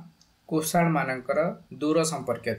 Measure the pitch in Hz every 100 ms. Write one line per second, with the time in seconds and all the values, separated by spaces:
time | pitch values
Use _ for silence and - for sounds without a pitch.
0 | - _ _ _ - 160 156 175 170 156
1 | 131 131 123 - 170 - - 131 151 160
2 | 160 143 123 117 117